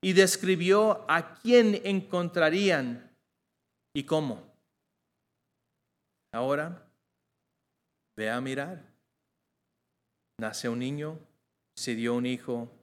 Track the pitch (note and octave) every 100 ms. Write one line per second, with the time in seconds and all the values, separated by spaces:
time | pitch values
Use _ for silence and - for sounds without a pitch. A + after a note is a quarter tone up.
0 | F#3+ F3+ F#3 - F#3 F#3 F3 G3 A3 G3+
1 | - D#3+ - - A3+ A#3+ A3+ G#3 F#3+ G3
2 | F#3+ F3+ F3 F3 D#3 F3 G3+ D#3+ B2+ A#2+
3 | - _ _ _ _ _ _ _ _ D3
4 | C#3 D#3 D3 G#2 - _ _ _ _ _
5 | _ _ _ _ _ _ _ _ _ _
6 | _ _ _ A2+ B2+ C#3+ D#3 F3+ _ _
7 | _ _ _ _ _ _ _ _ _ _
8 | _ - A2 A#2+ C3 C3 C#3+ F3+ - _
9 | _ _ _ _ _ _ _ _ _ _
10 | _ _ _ _ A2 - A#2+ A#2+ B2+ C#3+
11 | D3+ D#3+ - _ _ _ _ - - A2+
12 | A#2 A#2+ B2 B2 - A#2+ A#2+ -